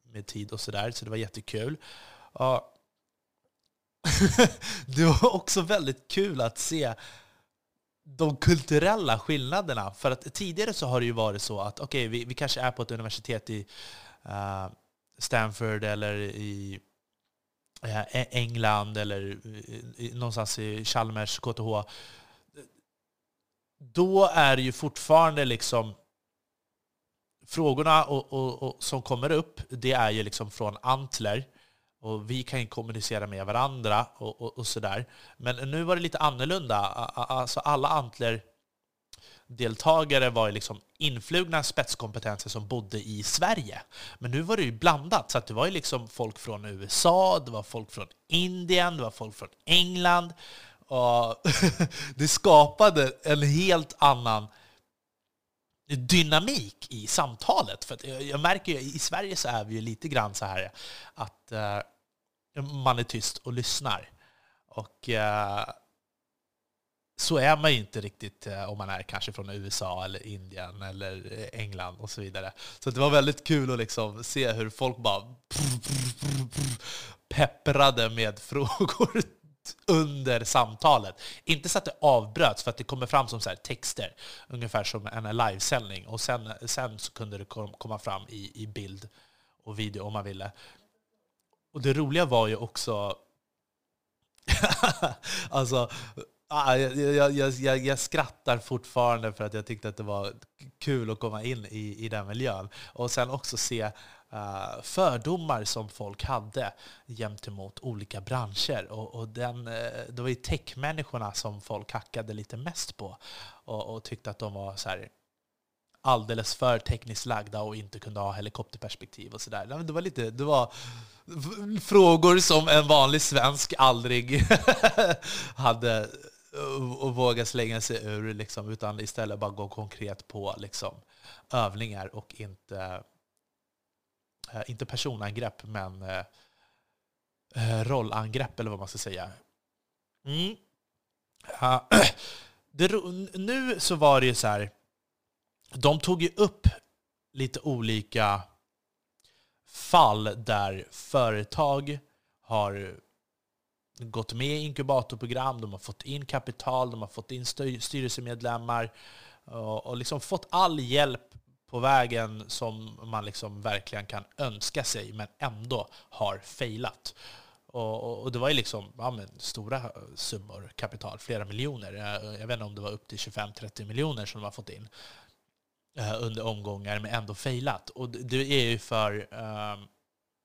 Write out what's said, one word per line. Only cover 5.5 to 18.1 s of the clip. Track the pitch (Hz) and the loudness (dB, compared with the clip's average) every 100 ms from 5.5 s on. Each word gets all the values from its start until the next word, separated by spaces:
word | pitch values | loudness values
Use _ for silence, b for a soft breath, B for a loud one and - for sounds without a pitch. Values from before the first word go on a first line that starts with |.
| 190 | 0
väldigt | 170 202 139 131 - | 2 2 0 -4 -4
kul | - 202 135 | 0 0 0
att | 117 - | -2 -2
se | - 160 131 110 B B B B B _ _ _ _ _ | -4 -2 -2 -4 B B B B B _ _ _ _ _
de | - 135 156 139 | -10 0 0 4
kulturella | - 170 - 151 175 220 156 110 | 6 6 4 4 4 4 2 2
skillnaderna. | - 147 127 180 175 117 98 | 2 -2 0 -2 -2 -4 -4
För | 98 139 | -2 -2
att | 131 - | -2 -6
tidigare | - 196 170 220 | -8 -6 -2 -2
så | 202 135 | -2 0
har | 123 | 2
det | 120 | 2
ju | |
varit | 113 110 101 | 0 0 -2
så | - 104 | -6 -4
att, | 104 - | -6 -8
okej, | 139 139 117 | -4 -2 -2
vi, | 120 | -4
vi | 120 | -6
kanske | 127 139 - | -4 -4 -2
är | 127 | -2
på | 127 | -2
ett | 117 | -6
universitet | 117 110 - - 113 - | -6 -8 -8 -6 -6 -4
i, | 107 101 B B B B B | -8 -10 B B B B B
eh, | - 101 98 98 92 - _ _ _ - | -10 -8 -6 -6 -8 -14 _ _ _ -10
Stanford | - 120 110 101 113 107 | 0 0 0 -2 -2 -2
eller | 107 104 104 104 | -2 -2 -2 -2
i, | 101 104 104 98 98 98 _ _ _ _ _ _ _ _ _ - | -4 -6 -8 -8 -10 -12 _ _ _ _ _ _ _ _ _ -12
eh, | 117 107 | -6 -4
E-, | 104 | -2